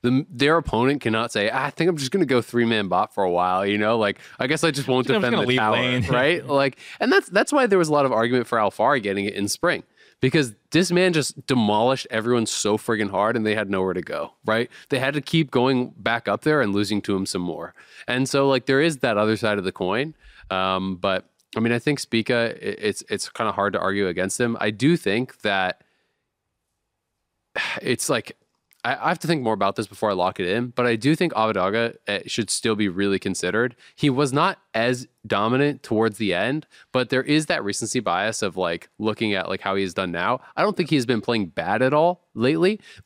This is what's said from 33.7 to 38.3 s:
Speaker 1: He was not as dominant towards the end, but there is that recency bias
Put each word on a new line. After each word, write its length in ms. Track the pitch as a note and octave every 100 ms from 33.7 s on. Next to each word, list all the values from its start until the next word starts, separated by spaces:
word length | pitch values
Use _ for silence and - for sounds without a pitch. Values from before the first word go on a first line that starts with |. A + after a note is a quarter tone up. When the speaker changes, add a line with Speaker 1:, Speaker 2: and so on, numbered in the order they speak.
| - - -
Speaker 1:
He 140 | D3
was 220 | B2+ C#3+
not 260 | C#3 F3+ - _
as 340 | A2+ A#2+ B2 B2 _ G#2+
dominant 560 | G#2 G#2+ B2+ C#3+ C#3
towards 340 | - A2 A2 G#2
the 160 | G#2+
end, 320 | F2 G#2+ D3+ - - -
but 160 | B2+ B2
there 140 | C3
is 240 | B2+ D3+ D#3
that 160 | E3+
recency 360 | G2+ G2+ A2+ B2+
bias 420 | G2+ F2 G#2+